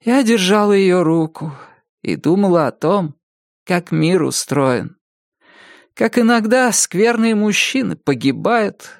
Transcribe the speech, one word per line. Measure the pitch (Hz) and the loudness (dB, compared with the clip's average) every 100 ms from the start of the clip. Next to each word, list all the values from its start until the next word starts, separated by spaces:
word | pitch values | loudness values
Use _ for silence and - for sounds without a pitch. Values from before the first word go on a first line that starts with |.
Я | 233 262 | 2 0
держала | 226 226 185 214 208 | 2 0 2 2 4
её | 202 190 180 | 2 4 2
руку | 160 165 160 - 156 139 - _ _ _ | 2 0 -2 -6 -12 -14 -20 _ _ _
и | - 85 | -8 -4
думала | 143 185 202 175 139 | 0 2 2 2 0
о | |
том, | - 151 202 165 - _ _ _ _ - | -2 -2 -2 -4 -10 _ _ _ _ -4
как | 180 170 | -4 -2
мир | 160 156 180 | -2 0 0
устроен. | 139 - - 135 131 120 - - _ _ _ _ _ - - - _ | -2 -4 -4 -2 0 -2 -6 -14 _ _ _ _ _ -20 -20 -20 _
Как | - 226 247 | -4 -2 0
иногда | 226 240 214 254 247 | 2 2 2 2 2
скверные | 196 - 170 226 233 226 214 | 0 -2 0 0 0 0 0
мужчины | 208 202 - 262 214 - | 0 0 -2 -2 -4 -6
погибают | - 131 135 127 160 233 202 - - - | -4 -2 -2 -2 0 0 -2 -6 -20 -20